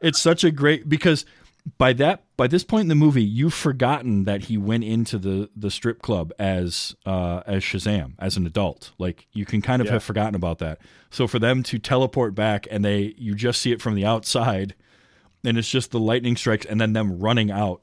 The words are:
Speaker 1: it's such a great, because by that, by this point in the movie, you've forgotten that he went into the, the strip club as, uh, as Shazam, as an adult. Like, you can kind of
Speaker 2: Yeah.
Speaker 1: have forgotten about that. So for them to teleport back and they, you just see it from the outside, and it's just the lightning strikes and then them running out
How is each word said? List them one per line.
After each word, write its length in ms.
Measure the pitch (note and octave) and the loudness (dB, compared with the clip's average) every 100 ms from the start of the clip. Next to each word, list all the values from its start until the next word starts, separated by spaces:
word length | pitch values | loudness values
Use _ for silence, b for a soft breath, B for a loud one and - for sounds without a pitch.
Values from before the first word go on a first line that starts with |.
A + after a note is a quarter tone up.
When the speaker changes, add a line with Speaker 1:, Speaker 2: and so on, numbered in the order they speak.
Speaker 1:
it's 200 | E3 - | 0 2
such 220 | E3 E3+ | 2 4
a 80 | F3 | 4
great, 360 | D3+ C#3+ D3+ D3 | 4 2 2 0
because 380 | D3+ F3+ D3+ - b b b - - | 2 4 2 -2 b b b -16 2
by 140 | B2+ | 2
that, 300 | B2+ C#3+ G3 _ - | 4 2 0 _ -2
by 80 | C3 | 2
this 180 | F3 | 2
point 180 | - A3 | 2 0
in 60 | F3+ | 4
the 60 | D3+ | 6
movie, 280 | D3+ C3+ | 6 4
you've 320 | G#2+ A2 D#3+ - | 2 2 0 0
forgotten 680 | D#3 C3+ B2+ D3 B2 G2+ G2 | -2 0 0 0 0 0 0
that 180 | G2+ | -2
he 120 | - G#2+ | -2 -4
went 280 | G2+ A#2 | 0 -2
into 340 | A2 A2+ A2+ G#2+ | 0 -2 -2 -4
the, 320 | F#2+ F#2+ G#2 - | -2 -4 -4 -6
the 160 | G#2 | -6
strip 320 | - A#2+ A#2 | -4 -4 -4
club 280 | - G2+ D#2+ - | -4 -4 -4 -4
as, 580 | G2+ F#2 F2 - - - - | -2 0 -2 -4 -8 -10 -6
uh, 340 | F#2 F2+ F2 F#2+ | -2 -2 -4 -4
as 160 | G2 | -4
Shazam, 500 | - F#2+ G#2 G#2 C2+ - | -2 -4 -2 -2 -4 -6
as 180 | F#2+ F#2+ | -4 -2
an 80 | F2 | -2
adult. 460 | F2+ F#2+ - - - | 0 -2 -4 -14 -6
Like, 260 | F2+ E2+ _ | -6 -6 _
you 140 | G#2+ G2+ | -8 -2
can 160 | A2 | -2
kind 180 | G2+ B2+ | 0 0
of 60 | G#2+ | 2
Speaker 2:
Yeah. 60 | |
Speaker 1:
have 100 | A2+ | 0
forgotten 320 | - A2 G#2+ G2+ | -2 -2 -2 -2
about 240 | F2 E2 | -4 -4
that. 180 | D#2+ D#2 B B B | -6 -8 B B B
So 160 | - B2 | -2 -2
for 120 | B2 | 2
them 240 | A2+ C3 | 2 2
to 160 | B2 A#2 | -2 -6
teleport 560 | - B2+ C3 - A#2 G2+ | 0 0 2 0 -2 0
back 320 | G#2+ G#2 - | 0 0 -2
and 160 | G#2+ G2+ | -2 0
they, 300 | G#2 G2+ - | 0 -2 -4
you 160 | A#2 | -6
just 300 | G2+ A#2+ A#2+ | -2 0 0
see 80 | B2+ | 0
it 100 | A#2+ | 0
from 140 | B2 G#2 | 0 0
the 100 | G2+ | 0
outside, 720 | A2+ - B2+ A#2 G2 G2 - b b b b b b | 0 0 0 0 0 -4 -8 b b b b b b
and 140 | B2 A#2 | -2 0
it's 120 | A2 | 0
just 200 | C3+ B2 | -2 0
the 100 | A#2+ | 0
lightning 360 | A2 B2 A#2+ A#2+ | 2 2 0 0
strikes 300 | - A2 - | 0 -2 0
and 120 | G#2+ | -2
then 140 | A2+ | 0
them 240 | A2 G#2 F2+ | 2 0 0
running 320 | G#2 A#2+ G#2+ | 2 2 2
out 320 | G2 G#2 F2+ | 0 -2 -4